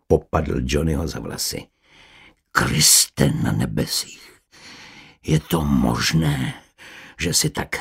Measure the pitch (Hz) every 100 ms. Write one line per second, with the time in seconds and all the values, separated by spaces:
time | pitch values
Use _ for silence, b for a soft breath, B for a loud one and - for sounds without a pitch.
0 | _ 78 - 82 82 73 64 73 80 73
1 | 78 62 55 - - - - b b b
2 | b b b b _ - - - - -
3 | - - 69 - - 52 60 50 - -
4 | - - - - _ B B B B B
5 | B B - - - 85 73 67 60 60
6 | - 80 78 69 62 - B B B B
7 | B - - 151 151 - - -